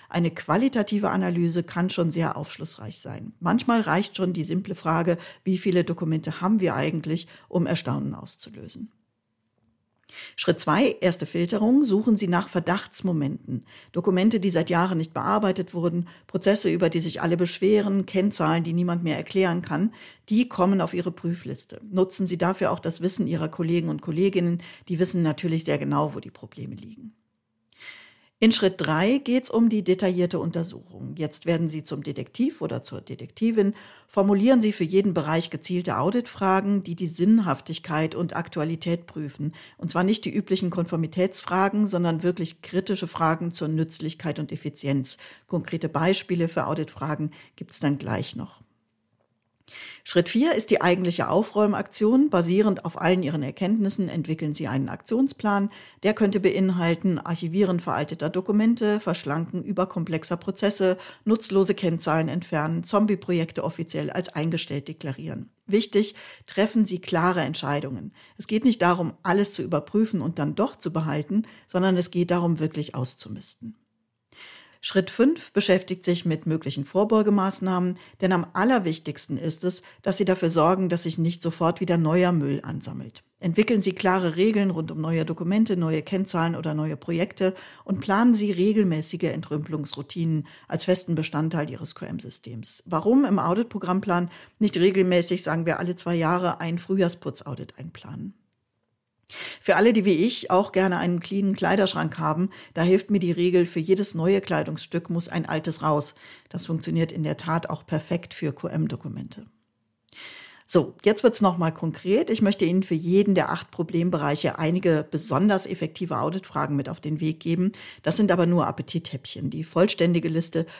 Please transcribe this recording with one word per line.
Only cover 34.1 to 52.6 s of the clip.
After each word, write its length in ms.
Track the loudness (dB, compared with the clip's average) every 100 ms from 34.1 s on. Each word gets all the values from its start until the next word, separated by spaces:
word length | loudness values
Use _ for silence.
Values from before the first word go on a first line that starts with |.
| 2 4 6 6 6
Sie 100 | 4
für 140 | 0 2
jeden 280 | 4 4
Bereich 360 | 2 2 0 0
gezielte 480 | -8 -4 -4 -2 0
Auditfragen, 840 | 0 0 -4 -2 2 2 2 0
die 140 | -2 -6
die 140 | -6
Sinnhaftigkeit 1080 | 2 6 6 4 -2 -4 -10 -4 -2 0 -2
und 220 | -4 -4
Aktualität 720 | -6 -4 -4 -4 -2 -4 -4
prüfen. 440 | -10 -10 -6 -8 -8 -20 -10
Und 160 | -4
zwar 140 | 0 2
nicht 180 | 0
die 100 | -2
üblichen 360 | -4 -2 -2 -2
Konformitätsfragen, 1160 | -2 -2 -2 -2 0 0 -2 -2 2 2 2 0
sondern 380 | 2 0 0
wirklich 380 | 0 -2 -4 -8
kritische 460 | -4 -4 -2 -2 -4
Fragen 440 | 0 0 2 -2
zur 160 | -4 -2
Nützlichkeit 720 | -2 -2 -4 -8 -6 -6 -6
und 140 | -6
Effizienz. 640 | -8 -10 -6 -2 -2 -2 -8 -14 -20 -6
Konkrete 440 | -6 -4 -4 -2
Beispiele 580 | 0 2 2 0 0 0
für 200 | 0 -2
Auditfragen 680 | -2 -4 -6 -6 -4 -4 -8 -20 -18
gibt's 240 | -10 -2
dann 160 | 0 -2
gleich 400 | -2 -4 -4 -8
noch. 240 | -14 -16 _ _ _ _ _ _ _ _ _ _ _ -20 -18 -18
Schritt 260 | -2 0 2
vier 260 | 2 2 2
ist 160 | 0
die 100 | 2
eigentliche 480 | 2 2 0 -2 0
Aufräumaktion. 1000 | 0 0 2 2 0 -4 0 2 4 4
Basierend 540 | 2 2 4